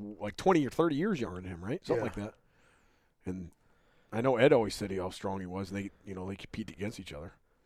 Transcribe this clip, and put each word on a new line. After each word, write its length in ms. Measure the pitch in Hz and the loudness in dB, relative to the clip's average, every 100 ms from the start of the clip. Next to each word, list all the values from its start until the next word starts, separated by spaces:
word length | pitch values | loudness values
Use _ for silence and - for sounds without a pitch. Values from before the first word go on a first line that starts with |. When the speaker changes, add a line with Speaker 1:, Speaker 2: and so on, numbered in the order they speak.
| 104 98 | -12 -8
Speaker 1:
like 160 | 104 - | -8 2
twenty 300 | 185 180 127 | 6 6 4
or 20 | |
thirty 260 | - 165 143 | 2 2 2
years 240 | 208 160 | 0 0
younger 180 | 107 90 | -2 -6
than 100 | 92 | -8
him, 140 | 85 | -8
right? 160 | 95 143 - | -4 -4 0
Something 180 | 120 107 | 0 0
Speaker 2:
Yeah. 60 | |
Speaker 1:
like 40 | 101 | -4
that. 180 | 107 - _ _ _ _ _ _ _ _ 92 | -8 -12 _ _ _ _ _ _ _ _ -8
And 240 | 92 82 - _ _ _ _ _ | -8 -10 -16 _ _ _ _ _
I 80 | 110 | 0
know 160 | 131 117 | 2 6
Ed 160 | 143 | 8
always 240 | 131 101 - | 8 4 -2
said 160 | 98 | -4
he, 60 | 95 | -4
how 120 | 90 | -4
strong 300 | - 98 98 | -4 -4 -4
he 60 | 90 | -4
was, 260 | 92 92 | -6 -4
and 80 | 98 | -4
they, 120 | 98 - 101 | -6 -10 -12
you 100 | 95 | -8
know, 120 | 92 | -8
they 60 | 98 | -8
compete 340 | - - 110 | -10 -10 -10
against 300 | 85 104 107 | -6 -8 -8
each 140 | 90 | -12
other. 180 | 76 82 - _ _ | -12 -14 -16 _ _